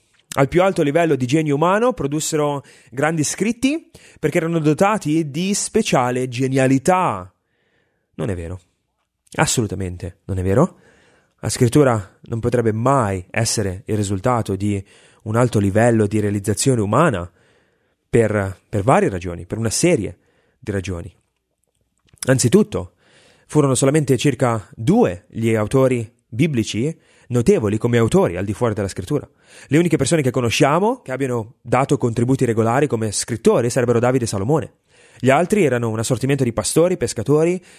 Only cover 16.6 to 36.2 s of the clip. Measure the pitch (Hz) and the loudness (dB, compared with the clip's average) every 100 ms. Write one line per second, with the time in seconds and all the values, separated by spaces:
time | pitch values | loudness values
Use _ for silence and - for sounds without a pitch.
16.6 | 135 123 101 113 165 95 87 _ _ _ | 0 0 0 2 2 0 -8 _ _ _
17.6 | _ _ _ _ _ 120 110 104 95 95 | _ _ _ _ _ 2 2 0 -4 -8
18.6 | _ 104 101 175 175 95 90 85 87 107 | _ -2 2 2 2 -4 -8 -10 -10 -6
19.6 | 113 - 170 156 92 - _ _ _ _ | -4 0 0 0 -2 -10 _ _ _ _
20.6 | - 98 95 87 85 - _ _ _ _ | -8 -6 -6 -10 -12 -20 _ _ _ _
21.6 | _ _ _ _ _ _ - 131 120 190 | _ _ _ _ _ _ 0 2 4 4
22.6 | 214 90 87 _ _ _ _ _ _ 151 | 2 -2 -8 _ _ _ _ _ _ 0
23.6 | 143 123 135 156 139 127 147 120 127 113 | 2 2 2 2 2 2 2 0 0 -2
24.6 | - - 113 220 160 87 - 101 113 110 | -6 -6 0 2 2 -2 -12 -4 0 0
25.6 | 107 135 131 123 110 _ _ 110 131 123 | 0 2 2 0 -6 _ _ -2 0 0
26.6 | 107 104 139 165 _ _ _ 120 117 202 | -2 -4 -4 -6 _ _ _ 0 2 2
27.6 | 107 107 123 117 113 185 156 87 101 104 | 2 -2 0 2 4 2 2 -2 -6 -2
28.6 | 120 104 98 - 92 147 - _ _ - | -4 -2 -6 -6 -6 -6 -6 _ _ -20
29.6 | - 139 175 156 131 165 127 123 120 - | -2 0 2 0 0 0 0 0 -2 2
30.6 | 139 160 208 262 - 131 135 120 107 - | 2 2 0 -2 -8 -6 -4 -4 -8 -16
31.6 | 123 123 139 143 123 113 120 139 123 110 | -2 0 2 0 0 0 0 2 2 2
32.6 | 110 127 147 113 110 - - 117 214 190 | 2 2 0 -2 -4 -6 -6 2 4 4
33.6 | 120 135 120 117 120 131 113 101 104 160 | 2 0 2 2 2 0 -2 -4 0 -2
34.6 | - _ _ _ _ - 123 139 180 208 | -2 _ _ _ _ -2 2 4 2 2
35.6 | 156 123 117 110 113 123 | 2 2 -2 -4 -2 -2